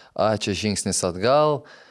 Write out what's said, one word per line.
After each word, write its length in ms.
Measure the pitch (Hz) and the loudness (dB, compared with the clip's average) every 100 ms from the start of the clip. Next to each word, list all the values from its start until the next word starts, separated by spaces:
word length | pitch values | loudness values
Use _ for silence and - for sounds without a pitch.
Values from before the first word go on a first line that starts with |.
| - | -10
a, 260 | - 107 104 | -2 0 0
čia 160 | - | -2
žingsnis 500 | 92 107 98 101 90 | -2 -2 -2 -2 -2
atgal, 600 | 92 90 113 147 151 143 - - - | -2 0 2 4 2 0 -6 -20 -20